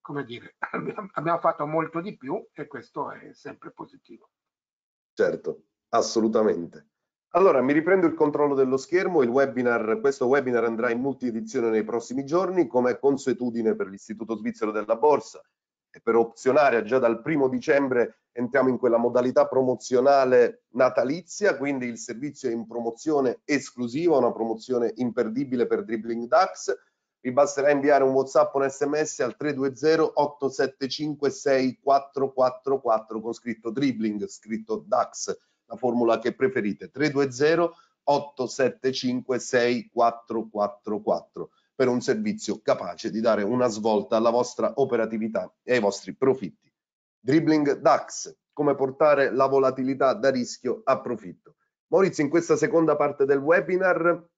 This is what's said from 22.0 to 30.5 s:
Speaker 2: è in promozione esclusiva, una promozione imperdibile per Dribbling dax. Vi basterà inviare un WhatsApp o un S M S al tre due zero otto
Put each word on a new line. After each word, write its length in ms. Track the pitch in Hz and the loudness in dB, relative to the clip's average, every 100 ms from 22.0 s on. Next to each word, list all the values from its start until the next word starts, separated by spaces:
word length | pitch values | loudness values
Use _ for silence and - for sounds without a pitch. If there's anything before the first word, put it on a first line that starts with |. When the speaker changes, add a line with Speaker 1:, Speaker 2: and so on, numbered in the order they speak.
| - 113 147 143 127 | -12 -10 -10 -6 -6
Speaker 2:
è 20 | |
in 140 | 117 110 | -4 -6
promozione 720 | 113 117 117 151 151 131 107 | -6 -6 -6 -2 2 2 -2
esclusiva, 760 | - 143 - - 120 127 175 147 | -2 -4 -4 -8 -6 -2 2 4
una 120 | 120 | 2
promozione 600 | 104 113 113 - 123 117 - | 0 -4 -6 -4 -2 -2 -2
imperdibile 720 | 123 110 110 113 139 123 113 | -4 -2 -2 -2 -4 -2 0
per 180 | 113 | -2
Dribbling 420 | 101 113 110 117 117 | -4 -8 -6 -8 0
dax. 500 | 156 185 - - 175 _ _ _ _ | 2 2 -4 -8 -8 _ _ _ _
Vi 140 | 127 | -4
basterà 380 | 123 143 - 139 | 2 2 2 2
inviare 340 | 143 139 139 | 2 4 4
un 80 | 135 | 4
WhatsApp 420 | 131 135 160 151 | 2 2 2 2
o 40 | 143 | 2
un 100 | 139 | -2
S 140 | 135 | -2
M 120 | 147 | -2
S 260 | 151 151 - | -2 -4 -4
al 160 | 131 - | -6 -4
tre 180 | 151 | -6
due 200 | 135 135 | -2 -4
zero 360 | 120 147 160 156 - | 0 2 2 2 0
otto 340 | 143 - 135 | -2 -2 -6